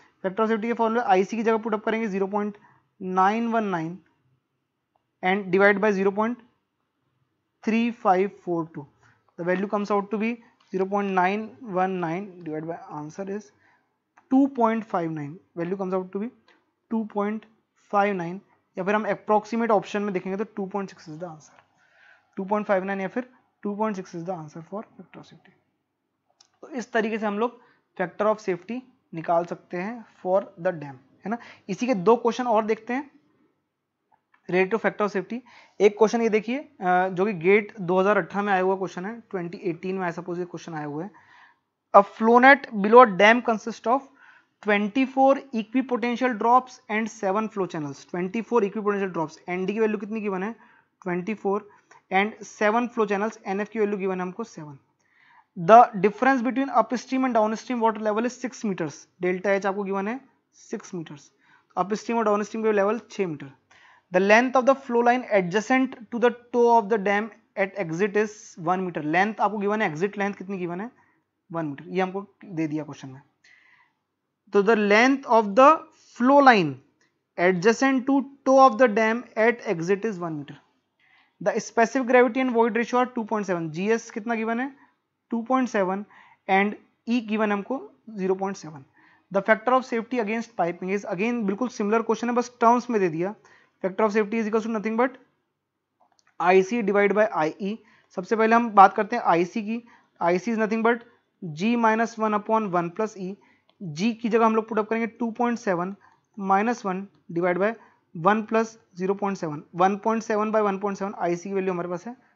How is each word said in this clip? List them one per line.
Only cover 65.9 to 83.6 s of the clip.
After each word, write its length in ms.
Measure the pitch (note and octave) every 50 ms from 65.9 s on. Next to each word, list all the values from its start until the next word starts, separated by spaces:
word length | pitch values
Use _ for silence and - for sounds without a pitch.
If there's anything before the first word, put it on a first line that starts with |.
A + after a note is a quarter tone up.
| - - A3 -
to 80 | - A3+ A#3
the 60 | A#3+ A#3+ - - _ -
toe 140 | A#3+ A#3+ A#3 A#3 A#3
of 100 | G#3+ G3
the 80 | A#3 G#3 F#3
dam 240 | G#3 G3+ G3+ A3 A3+ - - _ _ _
at 220 | G#3+ G3 G3 - G3+ F#3+
exit 340 | D#3+ D#3+ E3+ G#3 G3+ F#3+ G#3 A3
is 120 | G#3 G#3+ - - - - - D#3+ E3+
one 160 | F#3 F#3 F#3
meter। 160 | F3+ E3+ E3+ D3
लेंथ 360 | D3+ D#3+ F3+ G3 A3 G#3 -
आपको 180 | A3+ G3 G#3 G#3+
गिवन 240 | G3 G3+ G#3 A3 A3
है, 60 | F3
एग्जिट 280 | D3 D3+ F#3+ G#3 G3+ G#3
लेंथ 160 | G3 G3+ G3
कितनी 240 | - F#3+ F#3 G3+ F#3
गिवन 220 | F3+ E3+ F3 F#3
है? 100 | G#3+ B3 - _ _ _ _ _ _ _ _ _ _ - E3+
वन 140 | E3 D#3+
मीटर, 180 | D3 C#3 C3+ D#3 F3+
ये 120 | F3+ F3+
हमको 260 | F#3 F#3 F#3 G3 G3 - _ _ -
दे 220 | G#3 F3+ D#3 D#3+ D3+
दिया 160 | D3+ D#3 D3
क्वेश्चन 240 | C#3+ C3+ - - C3+
में। 120 | C3 C#3 - _ _ _ _ _ _ _ _ _ _ _ _ _ _ _ _ _ _ _ _ _ _ _ _ _ G3
तो 100 | G3+ G3
the 140 | G#3+ A3+ G#3+ G#3 G3+ G3+
length 360 | A3 A#3+ C4 C#4 C4+ - - A3+ A3+
of 140 | A3 G3+ G3 B3+
the 80 | C4 D4 D#4+ E4 - - _ _ _ _ - -
flow 220 | A#3+ C4 C#4+ C#4+ C#4 C4
line 260 | A#3 G3 E3 D3 C3 B2+ - _ _ _ _ _ _ _ _ _ _ -
adjacent 680 | F3 F#3 F#3+ F3 E3+ A3+ A3 - C4+ C4+ C4+ C4 A#3+ C#4
to 100 | C4+ C#4 A#3 - - _ _
toe 120 | C4 C4+ C4+ C4+ C4
of 100 | G#3+ G#3+ C4
the 60 | A3 G3+ A3+
dam 260 | A3 A3 A3+ A#3+ B3+ - - A3+ G#3+
at 200 | A#3 A#3 A#3 - A3+ F#3+
exit 360 | E3 E3 F3 G3+ F#3+ G#3+ A3+
is 100 | G3+ E3+ F3
one 120 | E3 D#3 D3
meter। 180 | C#3 C#3+ C#3 - _ _ _ _ _ _ _ _ _ _ _ _ _ _ _ -
The 180 | E3+ G3+ F#3 G#3+
specific 480 | - - - A#3 A3+ A3 - C4 B3+ A3+
gravity 380 | B3+ B3 B3 B3+ A3 C4 C4
and 120 | B3+ A3+ A#3
void 180 | A3+ A#3 G3+ A#3 A#3
ratio 180 | - A#3+ B3
are 80 | B3+ B3 -
two 100 | A#3+ A3 G#3 A3+
point 200 | G#3+ G3 F#3+ F3+
seven। 180 | E3+